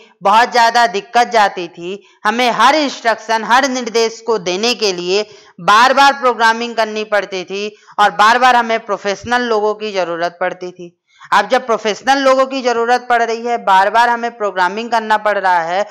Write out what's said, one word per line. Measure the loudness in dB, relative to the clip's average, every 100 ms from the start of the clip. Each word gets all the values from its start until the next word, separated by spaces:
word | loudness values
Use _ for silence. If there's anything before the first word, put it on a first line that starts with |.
| -16 _
बहुत | 2 2 2
ज्यादा | 2 2 2 0
दिक्कत | -2 -2 0 2
जाती | 2 2 0 -12
थी। | -10 -12 -12 _ _ -4
हमें | 0 0
हर | 2 4 4
इंस्ट्रक्शन, | 0 -2 -2 -2 -2 -4
हर | 0 0 0
निर्देश | -2 -4 0 -2 -2
को | -4 -4
देने | -2 -2 -2 -2
के | -2
लिए | -2 -2 -2 -4 -12 _ -6
बार | 2 4 4
बार | 4 4
प्रोग्रामिंग | 2 0 2 0 0 -4 -4
करनी | -4 -4
पड़ती | -2 -2 -2 -6
थी | -8 -8 -8 -12 _ 0
और | 2
बार | 4 4 4
बार | 4 4
हमें | 2 -2 -4
प्रोफेशनल | -6 -4 -6 -2 -2
लोगों | 0 0 0 -4
की | -6
जरूरत | -4 -4 -4 -6 -4
पड़ती | -6 -6 -12
थी। | -14 -20 _ _ _ -2
अब | 0 2
जब | 0 0
प्रोफेशनल | -2 -2 -4 0 2
लोगों | 2 2 0
की | -2
जरूरत | -2 0 0 0 0
पड़ | 0
रही | 0 -4 -4
है, | -4
बार | 2 2 4
बार | 2 2
हमें | 0 -4 -4
प्रोग्रामिंग | -4 -2 -2 -2 -4
करना | -4 0 -2
पड़ | 0 0
रहा | 0 0
है, | 0 -4 -4